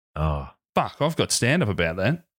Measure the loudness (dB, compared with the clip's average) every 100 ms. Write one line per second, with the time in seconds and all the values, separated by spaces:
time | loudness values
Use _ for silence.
0 | _ -2 0 -2 -6 -16 _ -2 -2 -2
1 | -2 0 -2 0 2 2 2 0 0 0
2 | 0 -2 -6